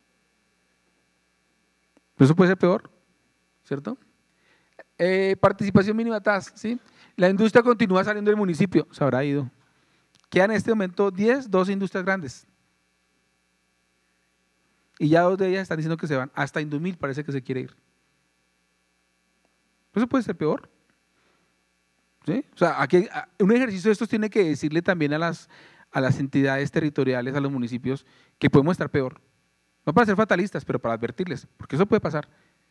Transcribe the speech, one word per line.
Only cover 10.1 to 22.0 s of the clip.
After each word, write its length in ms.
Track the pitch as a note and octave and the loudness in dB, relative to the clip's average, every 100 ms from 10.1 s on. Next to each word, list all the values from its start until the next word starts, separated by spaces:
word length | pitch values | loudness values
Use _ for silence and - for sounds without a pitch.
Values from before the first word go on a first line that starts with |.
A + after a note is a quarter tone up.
| _ - | _ -2
Quedan 220 | F3+ G3+ | 2 2
en 40 | G#3 | 0
este 140 | A#3 | 0
momento 400 | A3 F#3 F3 G3+ | 0 -2 0 -2
diez, 400 | F#3 G#3+ C#4 B3+ | 2 0 0 0
doce 220 | F#3 F#3 | 0 0
industrias 320 | G3 F#3+ F#3+ | -2 -4 -6
grandes. 420 | F3+ F#3+ C3+ - _ _ _ _ _ _ _ _ _ _ _ _ _ _ _ _ _ _ _ _ _ _ _ _ _ - | -4 -4 -6 -16 _ _ _ _ _ _ _ _ _ _ _ _ _ _ _ _ _ _ _ _ _ _ _ _ _ -4
Y 100 | D3+ | 2
ya 140 | E3 | 4
dos 140 | F3+ F#3+ | 2 0
de 120 | F#3+ | -2
ellas 140 | F#3+ | -4
están 140 | F3+ D#3+ | -6 -6
diciendo 220 | D#3 E3 | -4 -4
que 80 | D#3+ | -4
se 100 | C3+ | -4
van. 140 | B2+ | -4
Hasta 260 | - C#3+ D#3+ | -6 -6 -4
Indumil 360 | D3+ D3 F3+ F3 | -6 -6 -6 -6
parece 260 | C#3 C3 | -8 -8
que 100 | D3 | -8
se 100 | C#3 | -8
quiere 200 | B2+ B2+ | -6 -10
ir. 140 | B2+ _ _ _ _ _ _ _ _ _ _ _ _ _ _ _ _ _ _ _ _ _ _ | -10 _ _ _ _ _ _ _ _ _ _ _ _ _ _ _ _ _ _ _ _ _ _
Eso 120 | G3+ A#3+ | -4 0
puede 160 | C4+ | -2
ser 140 | G#3+ F3 | -2 -4
peor. 340 | D#3 B3 - _ _ _ _ _ _ _ _ _ _ _ _ _ | -2 -4 -8 _ _ _ _ _ _ _ _ _ _ _ _ _